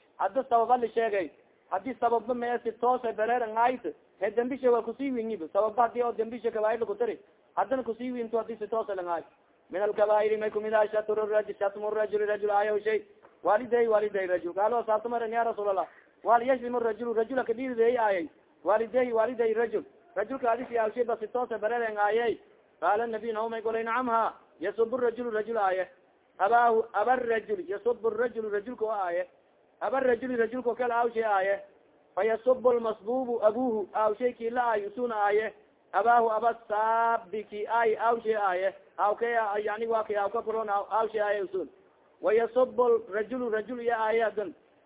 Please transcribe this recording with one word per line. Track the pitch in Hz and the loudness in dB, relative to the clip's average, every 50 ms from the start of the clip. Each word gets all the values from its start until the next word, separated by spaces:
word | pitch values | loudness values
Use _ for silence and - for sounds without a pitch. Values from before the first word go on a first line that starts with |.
| _ _ _ | _ _ _
Hadda | - 175 196 196 262 262 - | -4 -4 0 0 -2 0 2
sababa | 240 233 226 226 247 | 2 2 4 4 2
la | 254 240 220 | 2 2 -2
sheegay. | - 226 226 226 202 196 175 139 - _ _ _ _ _ _ _ | 0 0 0 0 0 -2 -2 -4 -8 _ _ _ _ _ _ _
Haddii | 170 190 190 262 233 - | -6 -6 -4 -6 -6 -2
sababba | 240 233 233 226 214 220 254 | 0 2 2 0 0 -2 -4
ma | 240 240 | -4 -2
ee | 240 240 233 - | -2 -4 -2 -4
si | 233 220 | -6 -6
toos | - 240 247 254 247 247 | 0 2 2 2 2 0
ah | 226 214 | -4 -2
bereer | 208 214 233 240 247 233 | -2 0 0 0 0 -2
an | 220 214 226 | -2 0 2
aayt, | 233 254 262 - - 165 - - _ _ _ _ | 2 2 2 0 -6 -8 -10 -10 _ _ _ _
he | 185 214 | -4 -2
dembisha | 208 233 240 254 269 247 254 247 | 0 0 -2 -2 -4 0 2 4
waa | 240 233 214 | 4 4 2
kusii | 233 226 - 277 277 | -2 -6 -6 -4 -4
wiinyiba. | 254 240 220 226 220 185 160 151 - | -2 -2 -4 -4 -6 -6 -8 -2 0
Sababba | 202 214 220 208 247 233 | 2 2 2 2 2 2
haddii | 226 233 240 240 | 2 2 0 -2
oo | 240 226 | -2 0
dembisha | 190 226 226 240 233 - 226 | -2 -4 -4 -4 -4 -4 -4
kabaa'ir | 214 214 214 214 226 226 | -2 0 0 0 0 0
lagu | 233 196 202 | -2 -4 -2
tari, | 196 240 226 180 - - _ _ _ _ _ _ | -2 -2 -4 -4 -6 -12 _ _ _ _ _ _
haddana | - 196 202 269 262 240 | -4 -2 -2 -2 -4 -4
kusii | 233 220 - 247 254 247 | -6 -6 -6 -6 -6 -6
wiinto | 247 233 226 226 226 | -6 -6 -4 -4 -4
haddii | 214 220 226 | -4 -4 -8
si | - 214 202 | -10 -8 -6
toos | 233 226 214 208 | -4 -4 -4 -4
ah | 202 | -6
lan | 190 175 175 | -6 -4 -4
aayt. | 170 160 143 - _ _ _ _ _ _ _ _ | -4 -6 -6 -10 _ _ _ _ _ _ _ _
Min | - 185 208 | -4 -2 -2
al-kabaa'iri | 208 208 214 208 208 214 214 214 214 214 214 | -2 2 2 2 4 4 4 4 2 0 0
may | 214 214 | -2 -2
kumid | 214 214 214 214 220 | -2 -2 -2 0 2
ah | 214 214 208 | 2 2 2
shatru | 214 214 214 214 214 214 214 208 | 2 -2 -2 0 -2 -2 0 0
rajul, | 214 214 208 208 196 - | 0 0 0 0 -4 -4
shatmu | 202 202 202 208 208 214 | -4 -4 -2 -4 -6 -4
rajul, | 214 214 214 202 202 208 208 | -2 -2 -2 0 0 0 0
rajul | 202 208 202 202 208 | 0 0 -2 0 0
aayow | 202 202 208 214 214 202 | 2 2 2 2 0 0
shay. | 208 214 220 208 208 - - _ _ - _ _ - | 0 0 -2 -2 -4 -6 -14 _ _ -20 _ _ 2
Waaliday, | 165 202 214 254 226 240 240 233 | 2 2 2 2 2 2 2 4
waaliday | 226 214 208 214 208 196 196 190 | 4 4 4 2 2 0 -2 0
rajul. | 180 180 170 165 170 170 | 0 0 -2 -2 -4 -2
Qaalo | 190 202 220 240 233 226 | 0 0 2 2 0 0
saabta | 226 214 214 220 240 | 0 0 0 0 -2
maran, | 240 233 233 220 226 | -4 -4 -4 -2 -2
yaa | 233 233 | 0 0
Rasuulallah. | 226 214 208 202 202 196 185 160 - - - - _ _ _ - | 0 -2 -2 -2 -2 0 0 -2 -4 -8 -16 -20 _ _ _ 2
Wal | 190 226 240 233 | 4 4 4 6
yashlimu | 262 269 247 240 240 240 247 | 4 0 0 0 -4 -4 -2
rajulu, | 233 226 214 208 240 240 226 | -2 -2 -2 -2 -4 -2 0
rajula | 220 226 226 269 254 233 | 0 0 0 -2 -2 -2
ka | - 233 | -2 -2
dhiirideeyay | 226 269 262 247 226 226 233 247 240 | -4 -4 -4 0 2 2 4 4 4
aayay. | 220 214 196 180 160 143 - _ _ _ _ _ - | 2 2 2 0 -2 -4 -10 _ _ _ _ _ 0
Waalidayhi, | 170 202 220 226 214 202 254 254 247 226 | 2 2 2 2 0 0 0 0 2 2
waaliday | 220 220 233 254 220 233 226 220 | 2 2 0 0 0 0 0 2
rajul. | 220 240 220 214 190 - - - _ _ _ - | 2 0 0 0 -4 -4 -6 -12 _ _ _ -6
Rajulka | 180 214 214 262 262 254 233 | -6 -4 -4 -4 -2 0 0
adis | 226 233 254 233 | 0 0 -2 -4
yaa | 233 233 220 220 | -2 -2 0 0
ushay | 214 247 240 | 0 -2 -2
basi | 226 233 220 220 208 | -2 -2 -4 -6 -6
toose | - 247 247 240 233 208 | -4 -4 -4 -2 -4 -4
bareren | 202 214 240 240 233 220 214 208 | -2 -2 -2 0 -2 -2 0 0
aayay. | 208 208 220 226 240 233 175 - - _ _ _ _ _ _ _ | 0 2 2 2 0 0 -2 -4 -8 _ _ _ _ _ _ _
Qaala | 156 175 202 214 233 | 0 2 2 2 0
nabiy, | 233 226 214 208 233 220 | -2 -4 -6 -6 -4 -4
nahu | 214 226 226 | -4 -4 -4
may | 226 220 208 | -6 -4 -4
golay, | 226 226 226 226 | -4 -2 -2 -2
Nacam, | 226 226 247 262 247 | -2 -2 -2 0 0
ha. | 226 226 220 170 - - - _ _ _ | 2 2 0 0 -2 -6 -16 _ _ _
Yasubu | 151 202 202 226 226 220 240 | -6 -6 0 0 0 0 0
rajulu, | 247 247 233 220 233 247 240 | 0 0 -2 -2 -2 -6 -4
rajul | 214 214 214 214 233 | -4 -4 -4 -4 -2
aaye. | 220 202 190 185 185 180 - - _ _ _ _ _ _ _ _ - | 0 0 0 0 -2 -4 -6 -10 _ _ _ _ _ _ _ _ 0
Abaahu, | 180 202 233 233 240 233 226 226 220 - - | 2 4 6 6 6 6 4 4 2 0 0
abar | 202 208 240 254 254 247 | 0 2 2 2 2 2
rajul, | 233 226 220 214 - 208 185 165 170 | 0 0 -2 0 -2 -4 -4 -4 -6
yasubu | 202 202 - 233 240 - 202 226 | -8 -2 -2 -2 -2 0 0 -2
rajulu, | 214 214 247 247 - 226 220 214 | 0 0 -2 -2 -2 -4 -6 -4
rajulka | 202 208 202 254 247 - 214 | -4 -4 -4 -6 -6 -4 -4
oo | 214 | -4
aaye. | 220 202 190 175 170 180 180 - _ _ _ _ _ _ _ _ _ _ | -2 -2 -2 -2 -2 -2 -4 -6 _ _ _ _ _ _ _ _ _ _
Abar | 170 208 240 269 269 | -4 -2 0 0 2
rajuli, | 254 240 220 262 254 254 | 2 2 2 0 -2 0
rajulka | 233 226 220 240 254 240 240 | 0 0 0 -2 -2 -2 -2
oo | 226 | -2
kale | 233 254 240 233 | 0 -2 0 2
aawshay | 233 240 240 233 226 226 | 2 0 0 0 0 0
aaye. | 214 202 190 190 196 196 196 - - _ _ _ _ _ _ _ _ _ | 2 2 2 2 2 0 -2 -4 -12 _ _ _ _ _ _ _ _ _
Fa | 180 202 | 0 2
yasubu | 226 220 214 - 254 254 226 220 247 240 | 2 2 2 2 2 2 4 4 4 2
lmasbubu | 240 226 220 208 - 185 208 247 262 262 240 240 226 208 | 4 0 -2 -4 -4 -4 -4 -2 -2 -2 -2 -2 2 2
abuhu, | 214 208 247 262 254 220 214 190 - - | 2 2 2 0 0 0 -2 -4 -4 -2
aawshay | 214 220 214 214 208 247 247 247 | 0 0 0 0 0 -2 -2 -2
kii | - 233 226 | -2 -6 -4
la | 240 254 240 233 | -2 0 0 2
aayo, | 226 208 202 202 | 0 0 -2 -4
usuuna | - 247 247 240 226 | -6 -4 -4 -4 -2
aaye. | 208 202 202 202 214 220 214 - - _ _ _ _ _ _ - | 0 2 2 2 2 0 0 -6 -10 _ _ _ _ _ _ 0
Abaahu, | 185 208 233 240 240 226 226 | 2 4 6 6 6 6 4
aba | 214 220 226 233 233 233 - - | 2 2 2 0 0 0 -4 -4
saabi | 208 208 220 220 226 226 226 233 233 226 - 175 208 220 208 | -2 0 2 2 2 2 2 2 0 0 -2 -6 -8 -8 -8
kii | - 214 208 208 | -8 -8 -8 -6
aay, | - 220 233 233 226 214 | -2 0 2 2 2 2
aawshay | - 214 233 233 233 - 220 220 | 2 2 0 0 0 0 -2 -2
aaye. | 214 202 190 180 180 190 196 185 - - - _ - | 0 0 0 0 0 0 -2 -4 -4 -12 -18 _ 0
Aawkee, | 180 208 214 214 233 233 240 226 220 208 202 214 208 | 0 0 2 0 -2 0 0 0 0 0 -2 -2 -4
yani, | 214 208 220 233 | -4 -4 -4 -2
waa | 226 226 220 214 | -2 -2 -2 -2
kii | - 208 | -2 -2
aawka | 208 202 202 214 233 220 | -2 -2 -2 -2 -4 -4
kuroon, | 220 214 220 220 214 | -4 -4 -4 -2 -2
aaw-, | 202 202 196 - | -2 -2 -2 -2
aawshay | 196 220 226 214 220 214 | 0 0 0 0 -2 -2
aaye, | 208 208 202 208 196 | -2 0 0 -2 -2
usuun. | 180 - 185 160 131 - _ _ _ _ _ _ _ _ _ | -4 -6 -6 -6 -8 -10 _ _ _ _ _ _ _ _ _
Wa | - 175 208 | 0 2 2
yasubu | 226 233 226 226 247 254 - 208 220 247 233 233 220 226 180 185 | 2 2 2 2 2 2 2 2 2 4 4 4 2 0 -2 -6
rajulu, | 214 214 196 247 254 247 233 | -6 -4 -4 -4 -4 -4 -2
rajul | 214 214 208 196 254 240 | -2 -4 -4 -6 -8 -4
iya | 233 233 233 220 | -2 -2 0 0
aaye | 220 220 220 226 226 | 0 0 0 2 0
hadan. | 208 208 214 208 180 - - _ _ _ _ _ | 0 -2 -4 -6 -8 -10 -14 _ _ _ _ _